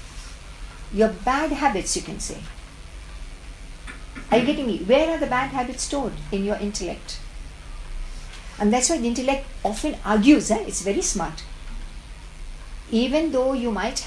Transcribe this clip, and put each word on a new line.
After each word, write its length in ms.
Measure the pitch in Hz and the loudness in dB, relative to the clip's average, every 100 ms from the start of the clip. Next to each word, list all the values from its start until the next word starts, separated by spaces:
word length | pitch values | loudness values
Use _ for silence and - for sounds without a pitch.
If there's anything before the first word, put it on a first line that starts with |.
| - - - - - - - - - | -12 -12 -14 -14 -16 -14 -14 -12 -4
Your 160 | 202 214 | 4 4
bad 420 | - 247 269 311 | 4 2 2 2
habits, 440 | 269 277 196 - - | 2 2 2 0 -2
you 60 | |
can 160 | - 196 | -4 -6
say. 200 | - - - - - - - - - - - - - - - - - - - - - | -6 -8 -10 -14 -16 -16 -16 -14 -12 -12 -12 -12 -14 -14 -14 -12 -12 -12 -12 -12 2
Are 80 | 220 | 4
you 80 | 247 | 6
getting 200 | 302 254 | 4 2
me? 120 | 165 | 0
Where 320 | 180 269 320 | 6 6 6
are 80 | 320 | 2
the 80 | 262 | 2
bad 240 | 247 262 | 0 0
habits 320 | 269 247 247 | -2 -2 -4
stored? 280 | - 285 233 - - | -2 -2 -2 -4 -4
In 120 | 196 | -2
your 120 | 196 208 | 0 0
intellect. 640 | 208 202 175 - - - - - - - - - - - - - - - - - | -2 -2 -4 -6 -10 -12 -10 -12 -12 -12 -12 -10 -8 -6 -6 -8 -12 -12 -12 0
And 140 | 208 | 4
that's 160 | 240 - | 4 4
why 80 | 330 | 2
the 80 | 233 | 2
intellect 380 | 240 254 269 - - | 2 2 0 -2 -4
often 320 | 196 214 302 - | -2 0 -2 -2
argues, 460 | - 214 233 277 - | 4 6 10 8 8
eh? 140 | 226 370 | 2 2
It's 160 | - | -2
very 200 | 196 240 | 0 2
smart. 400 | 381 196 160 160 - - - - - - - - - - - - - - - | 2 0 -2 -4 -10 -10 -8 -8 -8 -10 -12 -14 -14 -12 -12 -10 -12 -12 0
Even 420 | 226 247 294 320 | 2 4 4 4
though 200 | 254 262 | 4 2
you 180 | 262 233 | 2 0
might 260 | 202 214 - | 0 0 -2